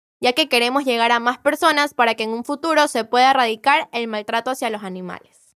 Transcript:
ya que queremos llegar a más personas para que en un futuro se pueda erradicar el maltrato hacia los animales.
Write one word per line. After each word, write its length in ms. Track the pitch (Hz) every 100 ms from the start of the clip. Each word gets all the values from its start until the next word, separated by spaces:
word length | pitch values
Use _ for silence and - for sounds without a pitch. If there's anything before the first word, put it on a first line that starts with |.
| _ -
ya 140 | 247
que 140 | 254 302
queremos 360 | 240 240 269
llegar 260 | 269 233 233
a 100 | 240
más 180 | 233 254
personas 560 | 285 294 330 294 285
para 200 | - 233
que 100 | 226
en 60 | 220
un 140 | 233
futuro 420 | 247 285 330 302 294
se 180 | 240
pueda 260 | 220 247 262
erradicar 580 | 269 226 220 277 294 -
el 140 | 233 233
maltrato 420 | 214 208 226 254
hacia 200 | 269 240
los 140 | 208
animales. 720 | 190 185 180 - _ _ _